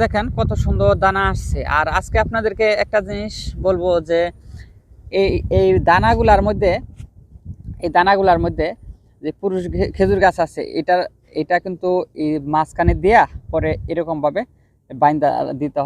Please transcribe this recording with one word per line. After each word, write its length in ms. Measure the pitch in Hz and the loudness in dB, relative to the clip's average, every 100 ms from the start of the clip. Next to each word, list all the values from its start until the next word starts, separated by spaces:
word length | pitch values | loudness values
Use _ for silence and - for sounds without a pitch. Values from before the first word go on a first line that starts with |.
দেখেন 200 | 226 208 240 - | 0 -2 -4 -4
কত 120 | 220 214 | -2 -2
সুন্দর 260 | - 196 202 196 | 0 2 2 2
দানা 200 | 190 190 196 | 2 0 0
আসছে। 280 | 185 - 156 127 147 | -2 -4 -6 -2 0
আর 80 | 156 175 | 0 -2
আজকে 180 | - 220 | -2 -2
আপনাদেরকে 420 | 214 226 214 196 220 208 | 0 -2 -2 0 0 0
একটা 140 | 208 214 196 | 0 -2 -2
জিনিস 260 | 202 214 - - - 185 | -6 -8 -10 -10 -4 -2
বলবো 240 | 180 180 170 160 | 0 0 0 0
যে 120 | 170 175 - - - - - _ - - 190 | 0 -2 -6 -18 -20 -20 -20 _ -20 -6 0
এই, 100 | 196 175 - 185 | 0 0 0 2
এই 100 | 190 190 175 | 4 4 4
দানাগুলার 540 | 180 220 233 220 196 202 | 4 4 2 4 4 2
মধ্যে, 240 | 208 196 208 - - - _ - - - - - - | 0 0 0 -6 -18 -20 _ -20 -20 -18 -16 -14 -8
এই 60 | 175 175 | -2 2
দানাগুলার 440 | 185 202 190 170 | 4 4 4 2
মধ্যে 240 | 170 160 156 226 - - _ _ | 0 -2 -4 -6 -16 -20 _ _
যে 80 | 147 - | -10 -6
পুরুষ 220 | 196 185 180 | -4 -4 -4
খে-, 160 | 170 - - | -4 -2 0
খেজুর 240 | 190 196 | 2 4
গাছ 120 | 185 170 165 | 2 2 -4
আছে, 160 | - - - | -6 -8 -4
এটা, 160 | 160 180 - _ _ 156 | 0 0 0 _ _ -6
এটা 160 | 151 175 | -2 -2
কিন্তু 240 | 190 175 180 180 - - | -2 -6 -2 -2 -2 -4
এই 80 | 151 151 139 | -4 -4 -2
মাঝখানে 380 | 156 156 - 170 160 | -2 -2 0 0 2
দেয়া 200 | 180 226 147 - - | 4 4 4 -2 -6
পরে 180 | 160 156 - - | -2 -2 -4 -4
এরকমভাবে 480 | 165 160 156 147 165 247 _ _ _ - 131 | -4 -4 -2 -2 -2 -6 _ _ _ -16 0
বাইন্দা 280 | 147 151 143 120 139 135 | 2 2 0 0 -4 -4
দিতে 180 | 147 147 | -6 -4